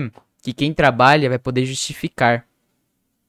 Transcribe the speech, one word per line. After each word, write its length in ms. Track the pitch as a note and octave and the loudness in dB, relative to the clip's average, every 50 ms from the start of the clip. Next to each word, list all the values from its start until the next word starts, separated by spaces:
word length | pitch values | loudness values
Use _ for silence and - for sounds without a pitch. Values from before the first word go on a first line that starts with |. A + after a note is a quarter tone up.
| C#3 A2+ _ - _ _ _ _ | -2 -4 _ -16 _ _ _ _
que 120 | - B2 A#2 | -12 -10 -6
quem 200 | - C#3+ D3+ D#3 | -4 -4 -4 0
trabalha 560 | - D3+ C3+ A#2+ A2+ B2+ C3+ D3 D#3 C#3+ B2 | 2 2 2 4 4 4 4 4 4 2 0
vai 100 | B2+ B2 | -2 -4
poder 260 | - C3 B2 B2+ C3 | -6 -4 -2 -2 -2
justificar. 800 | C3 C3 - - - - - - E3 - - C3 A#2+ A#2 A#2 - _ _ _ _ _ _ _ _ _ _ _ _ _ _ _ _ | -4 -4 -8 -10 -10 -10 -10 -10 -10 -4 0 0 0 0 0 -4 _ _ _ _ _ _ _ _ _ _ _ _ _ _ _ _